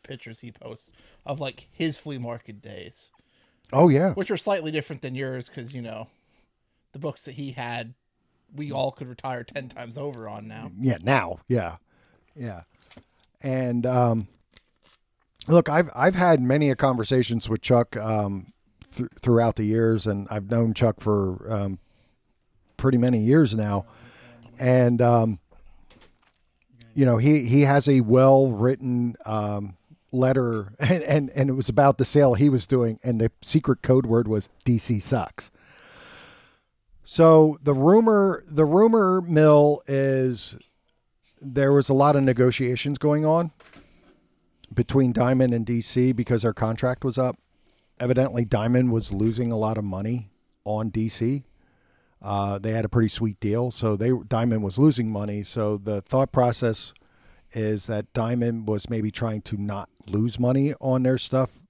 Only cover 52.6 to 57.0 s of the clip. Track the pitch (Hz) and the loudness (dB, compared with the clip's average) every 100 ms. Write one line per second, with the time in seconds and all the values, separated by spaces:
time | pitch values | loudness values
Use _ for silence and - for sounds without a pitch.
52.6 | 104 113 110 120 113 - 113 101 104 110 | -4 -4 -2 0 0 -2 -6 -4 -4 -2
53.6 | 123 - 113 101 117 127 - 113 120 110 | -4 -4 -4 -2 -2 -2 -2 -2 0 -2
54.6 | 101 104 151 123 110 104 104 104 101 - | -4 2 2 2 -4 -6 -6 -8 -8 -4
55.6 | 104 104 101 104 - 131 135 - 120 - | -4 -4 -4 -6 -4 -4 -2 0 0 0
56.6 | 120 110 - _ | -4 -4 -10 _